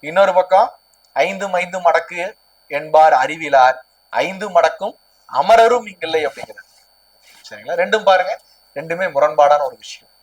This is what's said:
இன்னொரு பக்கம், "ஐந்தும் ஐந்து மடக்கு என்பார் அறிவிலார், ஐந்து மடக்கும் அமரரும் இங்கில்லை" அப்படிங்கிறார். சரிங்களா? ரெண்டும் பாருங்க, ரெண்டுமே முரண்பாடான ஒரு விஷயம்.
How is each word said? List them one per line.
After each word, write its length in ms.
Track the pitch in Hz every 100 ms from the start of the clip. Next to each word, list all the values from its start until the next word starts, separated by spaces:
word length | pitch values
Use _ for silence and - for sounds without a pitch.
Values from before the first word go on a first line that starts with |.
இன்னொரு 340 | 143 175 196
பக்கம், 400 | 180 180 190 220 - _ _ _
"ஐந்தும் 400 | - 160 190 196
ஐந்து 260 | 180 180 185
மடக்கு 540 | 170 165 165 175 180 220 _ _ _
என்பார் 440 | 143 156 156 156
அறிவிலார், 720 | 147 151 156 156 139 127 131 - _ _
ஐந்து 400 | - 151 190 208
மடக்கும் 460 | 175 160 - 202 - _ _
அமரரும் 640 | _ 127 147 175 226 240 214
இங்கில்லை" 400 | 190 165 160 -
அப்படிங்கிறார். 420 | - - - - _ _ _ _ _ _ _ -
சரிங்களா? 220 | 104 113
ரெண்டும் 300 | 170 185 214
பாருங்க, 360 | 190 185 180 220 _ _ _
ரெண்டுமே 380 | - 160 170 185
முரண்பாடான 520 | 139 147 151 147 147
ஒரு 120 | 139 120
விஷயம். 360 | - - _ _